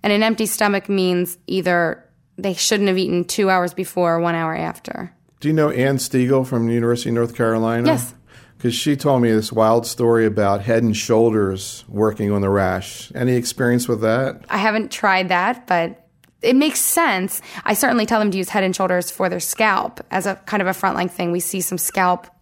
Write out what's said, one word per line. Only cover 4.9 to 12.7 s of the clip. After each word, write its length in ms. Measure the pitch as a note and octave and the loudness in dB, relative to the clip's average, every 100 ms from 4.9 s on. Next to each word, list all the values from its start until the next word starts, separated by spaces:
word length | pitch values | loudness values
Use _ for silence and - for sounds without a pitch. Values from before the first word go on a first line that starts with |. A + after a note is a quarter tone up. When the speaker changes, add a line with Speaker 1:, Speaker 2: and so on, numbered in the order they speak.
| - F3+ _ _ _ | -12 -12 _ _ _
Speaker 2:
Do 80 | D3 | 0
you 60 | |
know 160 | D#3 D3+ | 2 2
Ann 260 | C#3+ C3+ C3+ | 2 2 0
Stiegel 500 | - C3 B2+ C3+ C3 | 0 0 4 2 2
from 200 | A#2+ A#2 | 0 0
the 80 | |
University 340 | A#2+ A#2 A#2+ - | 2 2 0 0
of 60 | |
North 200 | A#2 A#2 | 0 -2
Carolina? 520 | - A2+ A2+ A2+ A#2 C3 | 0 0 2 0 2 2
Speaker 1:
Yes. 280 | C#3+ - - _ - - _ | 0 -2 -14 _ -20 -20 _
Speaker 2:
'Cause 160 | B2 | -4
she 220 | A#2+ D#3 C#3+ | -2 -2 0
told 260 | D3 C3 | 2 4
me 80 | A#2+ | 4
this 220 | A2 G#2+ | 2 0
wild 340 | A2 A2 A#2 A2+ | 2 4 4 0
story 400 | - A#2 A#2 A2 | 0 2 4 4
about 360 | G2+ G2+ G2 | 2 2 0
Head 200 | G2+ A#2 | 2 2
and 120 | A#2 | 2
Shoulders 920 | G#2+ - A2+ A2+ A2 G2 F#2+ - - - | -2 0 4 4 2 0 -2 -8 -14 -10
working 420 | G2+ A2 G#2 G2+ | 0 0 0 -2
on 120 | G2+ | 0
the 80 | G2 | 2
rash. 600 | G2 F#2+ | 2 2